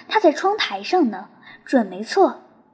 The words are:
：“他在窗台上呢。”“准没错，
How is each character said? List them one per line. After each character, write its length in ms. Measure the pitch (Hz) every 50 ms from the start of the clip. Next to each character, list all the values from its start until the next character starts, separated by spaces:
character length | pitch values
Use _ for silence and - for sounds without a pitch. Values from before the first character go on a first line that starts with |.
| - -
：“他 120 | - 427
在 100 | 403 320
窗 260 | 285 - - 381 415 427
台 240 | - - 202 196
上 280 | 202 - 359 370 302 220
呢。 180 | 202 185 - - _ _ - - - - -
”“准 220 | - 294 247 220
没 160 | 185 185 185
错， 400 | 220 - - 392 370 254 - - - _ _ _ _ _